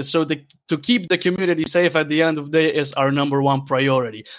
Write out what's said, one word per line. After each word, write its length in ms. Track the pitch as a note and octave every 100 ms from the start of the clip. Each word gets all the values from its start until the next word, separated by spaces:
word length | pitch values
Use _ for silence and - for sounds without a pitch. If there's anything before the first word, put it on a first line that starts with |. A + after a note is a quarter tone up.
so 220 | C3+ E3
the, 200 | D#3 C#3 - _ -
to 100 | D3+
keep 300 | - B3 F3
the 80 | F3
community 480 | F3+ F3+ F3+ E3 D#3+
safe 260 | F3 F3
at 140 | D#3 D3
the 120 | D3+
end 160 | E3 D#3
of 140 | C#3+
the 80 | D#3+
day 160 | D#3
is 180 | D3+ C#3
our 180 | D3 C3+
number 280 | C#3+ C#3+ C#3
one 240 | C#3 C3+
priority. 600 | C3+ C3 C3+ C3 A#2 G#2+ -